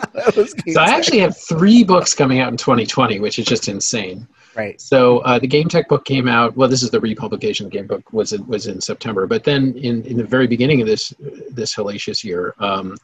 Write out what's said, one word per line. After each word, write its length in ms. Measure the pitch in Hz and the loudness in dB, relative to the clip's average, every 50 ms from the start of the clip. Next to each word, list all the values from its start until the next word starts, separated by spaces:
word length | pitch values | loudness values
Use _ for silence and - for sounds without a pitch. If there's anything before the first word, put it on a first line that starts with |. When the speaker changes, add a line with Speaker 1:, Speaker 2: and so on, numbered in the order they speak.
| - - - | -4 -10 -8
Speaker 1:
That 220 | - - 240 - - | -2 0 2 2 2
was 160 | 208 247 - | 2 0 -2
Game 220 | - - 175 160 | -10 -6 0 2
Speaker 2:
So 60 | 160 | 2
I 40 | 160 | 4
Speaker 1:
Tech. 120 | 185 254 320 | 4 4 2
Speaker 2:
actually 220 | 339 - - 220 | 2 2 2 4
have 160 | 190 165 - | 4 2 0
three 480 | - - - 170 160 180 202 226 240 226 | -4 -6 -4 0 4 6 8 10 8 8
books 300 | 185 185 180 - - - | 8 6 4 2 2 0
coming 260 | - 147 131 131 127 | 2 2 2 2 2
out 100 | 131 120 | 0 0
in 40 | 120 113 | -4 -4
twenty 280 | - - 131 117 110 | 0 2 2 2 2
twenty, 340 | 107 - - 131 110 107 98 | 0 0 0 0 0 0 -2
which 200 | 104 104 - - | -4 -4 -4 -4
is 60 | 110 | -2
just 220 | - 123 110 - - | -2 -2 -2 -2 -4
insane. 600 | 98 98 - - - 113 101 92 92 98 113 - _ _ _ _ - | -6 -4 -4 -4 -4 -4 -6 -6 -10 -14 -16 -20 _ _ _ _ -10
Speaker 1:
Right. 240 | 117 110 101 - - | -8 -8 -8 -10 -12
Speaker 2:
So, 400 | - - 143 131 127 123 123 123 | -4 2 4 4 6 6 4 4
uh, 200 | - 127 123 123 | 2 2 0 0
the 80 | 127 131 | 2 2
Game 200 | 135 147 156 175 | 2 0 2 2
Tech 220 | - 170 147 - | 0 0 0 0
book 160 | 147 135 - | 0 -2 -2
came 220 | - 135 131 123 127 | -2 -2 0 0 2
out. 280 | 120 117 117 113 107 | 2 2 2 2 2
Well, 140 | 123 131 123 | 2 2 2
this 140 | 131 127 120 | 2 0 0
is 80 | 117 | 0
the 80 | - 113 | -2 -2
republication. 640 | 107 110 107 - - 104 107 101 - 107 104 - 104 | -2 -2 -4 -4 -6 -8 -8 -6 -4 -4 -4 -4 -6
The 60 | 95 | -8
game 160 | - 101 98 101 | -8 -8 -8 -6
book 260 | 104 95 - _ - | -8 -8 -8 _ -4
was 180 | 110 101 - | -4 -4 -2
in, 140 | 107 101 98 - | -4 -8 -6 -6
was 200 | 117 101 92 104 | -6 -6 -6 -6
in 120 | 98 92 | -10 -8
September, 460 | - - 107 - - 113 107 98 95 | -8 -8 -10 -8 -8 -6 -4 -2 -2
but 180 | 90 113 110 - | 0 -2 -2 0
then 320 | 147 143 139 135 135 120 | 0 0 2 0 0 -2
in, 280 | 123 143 120 120 113 110 | -4 -4 -4 -4 -4 -4
in 100 | 135 127 117 | -4 -4 -4
the 60 | 113 | -4
very 220 | 107 123 131 131 | 0 0 2 2
beginning 360 | 123 120 113 123 139 156 131 | 2 2 2 2 2 2 2
of 60 | 113 107 | 2 2
this, 260 | - - - - - - - 139 - - - 139 | 0 -2 -2 -8 -12 -14 -16 -14 -14 -14 -16 -14
this 240 | 127 120 107 - - | -10 -8 -8 -6 -6
hellacious 480 | - 104 101 101 101 - - 104 - - | -6 -6 -6 -8 -8 -8 -8 -8 -8 -8
year, 300 | 104 90 87 90 - - - | -6 -6 -6 -6 -6 -8 -6
um, 360 | 107 101 98 95 95 95 98 - | -6 -4 -4 -4 -6 -8 -12 -12